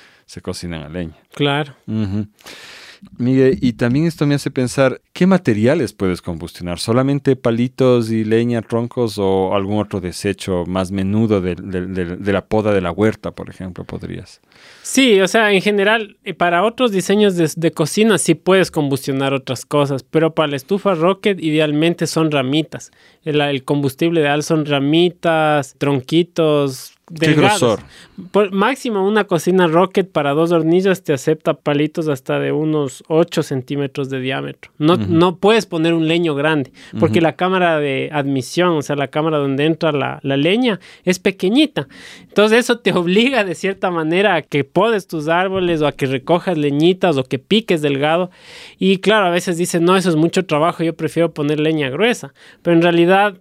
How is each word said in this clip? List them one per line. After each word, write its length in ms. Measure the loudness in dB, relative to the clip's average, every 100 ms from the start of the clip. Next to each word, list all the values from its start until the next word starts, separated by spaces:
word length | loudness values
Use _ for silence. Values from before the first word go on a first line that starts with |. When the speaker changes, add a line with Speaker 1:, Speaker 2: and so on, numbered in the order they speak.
| -20 _
Speaker 1:
se 160 | _ -16
cocinan 420 | -12 -10 -10 -10
a 40 | -10
leña. 280 | -10 -10 -12 _
Speaker 2:
Claro. 400 | -4 -2 -2 -6 -12 -8
Speaker 1:
Ujú. 400 | -4 -4 -4 -8 _ -20 -20 -20 -20 -20 -20 -20 -6
Miguel, 400 | 0 4 4 2
y 140 | -2
también 320 | 0 0 0 0
esto 200 | -2 -2
me 80 |
hace 160 | 0 -2
pensar, 520 | -4 -4 2 0 0 _
¿qué 140 | 0 4
materiales 680 | 4 2 2 2 2 -2
puedes 300 | -2 -2 -2
combustionar? 560 | -4 -8 -10 -10 -10 -8
¿Solamente 580 | -2 0 0 0 0 0
palitos 720 | 0 0 -2 2 2 4 2
y 140 | -2
leña, 380 | 2 2 2 -2
troncos 560 | -4 -4 -4 -4 -4 -2
o 360 | 0 0 0
algún 240 | -2 -2 -4
otro 220 | -4 -6
desecho 640 | -8 -6 -6 -6 -4 -4 -2
más 240 | -4 -4
menudo 520 | -4 -2 0 2 0
del, 280 | -2 -6 -8
del, 220 | -8 -6
del, 300 | -6 -6 -6
de 80 | -2
la 140 | -2 0
poda 260 | -2 0
de 80 | 0
la 100 | -2
huerta, 420 | 0 -2 -2 -10
por 180 | -12 -16
ejemplo, 340 | -14 -14 -14
podrías? 560 | -14 -12 -12 -14 -16 -20 _ _ -20 -20
Speaker 2:
Sí, 380 | -4 0 4 4
o 80 | 2
sea, 240 | 2 2
en 80 | 2
general, 560 | 0 0 0 0 -4 -14
eh, 80 | -14
para 320 | -2 0 2
otros 280 | 0 0 -2
diseños 440 | -2 0 2 2 2
de, 140 | -2
de 180 | 0 -2
cocina 440 | 0 -2 2 2 2
sí 180 | 2
puedes 360 | -2 2 2 2
combustionar 640 | -2 -2 -2 -4 -2 -2
otras 320 | -2 -4 -10 -2
cosas, 360 | -2 0 -4
pero 320 | -2 0 0
para 140 | 0 -2
la 80 | -2
estufa 380 | -4 -2 0
Rocket 440 | 0 0 0 -2 -2
idealmente 640 | -2 0 0 2 0 0 -4
son 240 | -2 0
ramitas. 600 | 0 0 -2 -2 -8 -18 _ _ _
El, 180 | -4 -2
el 220 | 0 -2
combustible 560 | -2 -2 -2 -2 -2 2
ideal 200 | 0 0
son 220 | 0 -2
ramitas, 1080 | 0 0 2 2 2 0 -2 0 2 0 -2 -4
tronquitos, 1160 | -2 -2 0 0 0 0 2 2 0 -4 -16 _ _ -2
Speaker 1:
¿Qué 60 | 2
Speaker 2:
delgados. 340 | 4 4 4
Speaker 1:
grosor? 200 | 2 0 -4 -20 -20 -20 -4
Speaker 2:
Por 200 | 0 0
máximo, 540 | 0 -2 -2 -4 -2 0
una 180 | 0
cocina 420 | 0 0 2 2 4
Rocket 440 | 4 2 0 -2
para 200 | -2 0
dos 200 | 0 2
hornillas 500 | 2 2 2 2 0
te 100 | 0
acepta 400 | -2 0 -2 -2
palitos 560 | -4 -2 0 -2 -2 -4
hasta 300 | -4 -4 -4
de 120 | -2
unos 540 | -2 -2 -2 -4 -8 -2
ocho 340 | 0 2 0
centímetros 680 | -4 -4 -6 -6 -6 -6 -8
de 120 | -6
diámetro. 520 | -6 -6 -8 -12 -20 -2
No, 160 | 2
Speaker 1:
Ujú. 100 | 2 2
Speaker 2:
no 280 | 2 2 2
puedes 300 | 2 2 0
poner 260 | -2 0
un 160 | 0 2
leño 260 | 0 0
grande, 380 | 0 0 0 -4 -10 -14 -2
porque 200 | 2 4
Speaker 1:
Ujú. 60 |
Speaker 2:
la 120 | 2 0
cámara 420 | -2 2 2 0
de 300 | -2 -4 -4
admisión, 600 | -4 -2 -2 -4 0 0 0
o 20 |
sea, 140 | -2 -4
la 120 | -2
cámara 280 | -2 0 0
donde 300 | -2 0 0
entra 260 | 0 0
la, 260 | -2 -4 -6
la 160 | -4 0
leña, 420 | 2 2 0 -2 -8 -10
es 140 | -4 -2
pequeñita. 720 | -2 -2 0 2 0 -2 -10 -14 -20 -20
Entonces, 380 | -6 0 4 4
eso 180 | 2 -2
te 140 | 0
obliga, 500 | 0 2 2 2 0
de 100 | -2
cierta 360 | -2 -6 -4 -4
manera, 460 | -2 -2 2 2 2
a 60 |
que 220 | 0 -4
podes 420 | -2 0 2 0 -4
tus 220 | -8 -2
árboles 540 | 0 0 -2 -2 0
o 40 | 0
a 60 |
que 140 | 0 -2
recojas 500 | -4 0 0 0 -2
leñitas 600 | 0 2 2 2 0 0
o 60 |
que 140 | -2 -6
piques 440 | 0 0 2 0
delgado. 480 | 0 0 0 0 -2 _ -20 -20 -20 -2
Y 200 | 0 2
claro, 280 | 2 2 2
a 40 |
veces 280 | 0 -2 -2
dicen, 260 | -2 0
"No, 100 | 2 2
eso 120 | 2
es 80 | 2
mucho 300 | 2 0 -2
trabajo, 360 | 0 0 0
yo 120 | -4 -4
prefiero 360 | -4 0 -2
poner 260 | -2 -2 0
leña 300 | 0 0 -4
gruesa". 420 | 0 0 0 -6 _ -20 -8
Pero 120 | 0 2
en 60 |
realidad 520 | 4 4 4 4 2 -2